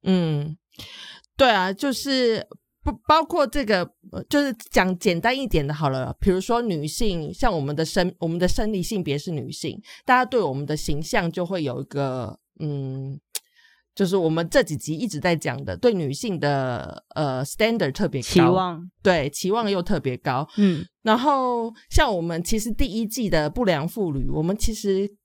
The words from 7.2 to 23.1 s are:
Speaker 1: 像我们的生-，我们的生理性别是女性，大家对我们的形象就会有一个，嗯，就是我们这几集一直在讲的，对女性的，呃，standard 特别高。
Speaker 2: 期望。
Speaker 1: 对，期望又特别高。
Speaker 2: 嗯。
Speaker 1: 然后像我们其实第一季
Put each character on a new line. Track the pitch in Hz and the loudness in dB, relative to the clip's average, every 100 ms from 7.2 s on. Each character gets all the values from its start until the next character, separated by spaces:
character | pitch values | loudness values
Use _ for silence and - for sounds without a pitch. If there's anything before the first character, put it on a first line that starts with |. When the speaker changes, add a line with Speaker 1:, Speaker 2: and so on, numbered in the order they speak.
| 151 | -6
Speaker 1:
像 | - 247 | 0 0
我 | 175 | 0
们 | 139 | -2
的 | 147 | -2
生-， | 160 202 180 - | -2 0 -2 -2
我 | 170 | -4
们 | 170 | 0
的 | 180 | 2
生 | - 214 | 2 0
理 | 208 | -2
性 | 170 208 | -2 -4
别 | 156 143 | -2 -4
是 | 185 | -4
女 | 156 123 | -6 -6
性， | - 156 - - - | -8 -8 -8 -14 -12
大 | - 247 | 2 2
家 | |
对 | 240 254 | 4 0
我 | 170 | 0
们 | 135 143 | -2 -4
的 | 151 | -4
形 | - 147 | -2 -2
象 | 156 226 170 | 0 0 0
就 | 175 175 | -2 -4
会 | 190 | -2
有 | 147 127 | -4 -6
一 | |
个， | 139 143 139 127 110 107 _ _ | -6 -4 -2 -4 -8 -12 _ _
嗯， | 156 143 135 131 135 139 _ - _ _ _ _ _ | -6 -4 -6 -8 -8 -12 _ -16 _ _ _ _ _
就 | - | -2
是 | 190 190 | 0 2
我 | 165 | 2
们 | 160 170 | 0 2
这 | - | 2
几 | 190 151 | 2 -4
集 | - 156 | -6 -4
一 | 220 | -4
直 | 151 | -2
在 | 180 165 | 0 0
讲 | 147 123 | -2 -6
的， | 135 90 | -6 2
对 | 247 | 2
女 | 202 147 | 2 -2
性 | 139 240 175 | -4 -4 -2
的， | 147 139 127 123 65 - _ | 0 0 -2 -4 -8 -14 _
呃， | - 147 131 | -4 -2 -2
standard | 135 - 214 233 156 | -6 0 0 2 -2
特 | 135 180 | 0 -2
别 | 139 | -2
高。 | 117 | 2
Speaker 2:
期 | 185 | 4
望。 | 165 185 180 165 180 _ | 6 4 0 -6 -14 _
Speaker 1:
对， | - 175 139 | 2 2 0
期 | - 180 | -4 0
望 | 220 214 | 0 0
又 | 196 | -2
特 | 175 175 | 0 0
别 | 135 123 | 0 -4
高。 | 151 131 156 - | -2 -2 -2 2
Speaker 2:
嗯。 | 202 156 175 _ | 4 2 -6 _
Speaker 1:
然 | 220 220 | 2 2
后 | 277 277 254 240 233 233 _ | 4 2 0 -2 -4 -10 _
像 | - 294 | 4 4
我 | 190 | 2
们 | 170 165 | -2 -4
其 | 175 220 | 0 -2
实 | 226 | -2
第 | 208 175 | 0 0
一 | 208 | 0
季 | 220 | -4